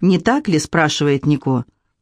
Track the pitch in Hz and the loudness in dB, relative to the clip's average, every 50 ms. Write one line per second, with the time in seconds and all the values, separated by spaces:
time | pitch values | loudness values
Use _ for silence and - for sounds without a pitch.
0 | 170 185 185 180 - 226 254 294 302 214 165 151 - - - 175 156 147 - - | 2 2 2 2 2 0 -2 0 0 0 -2 -2 -2 -2 0 0 0 0 0 0
1 | 147 147 139 135 - 147 147 135 - 139 131 123 - _ _ _ _ _ _ _ | 0 0 0 0 0 0 0 0 0 -2 -2 -2 -4 _ _ _ _ _ _ _